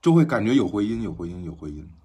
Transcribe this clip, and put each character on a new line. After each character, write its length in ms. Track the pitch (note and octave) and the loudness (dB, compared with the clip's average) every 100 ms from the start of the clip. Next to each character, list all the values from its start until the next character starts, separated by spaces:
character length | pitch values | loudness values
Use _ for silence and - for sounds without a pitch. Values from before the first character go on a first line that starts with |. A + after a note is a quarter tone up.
就 140 | - | 6
会 100 | E3 | 4
感 180 | D3+ A#2+ | 4 2
觉 120 | G#2+ | 2
有 120 | C3+ F#2+ | 2 2
回 160 | G2+ | -2
音， 200 | G#2 A2+ | -2 -4
有 100 | G#2+ | -6
回 160 | E2 E2+ | -8 -10
音， 160 | F2+ | -10
有 100 | F2 | -12
回 160 | D#2+ D#2 | -12 -12
音。 160 | D2 E2 D#2+ | -14 -16 -20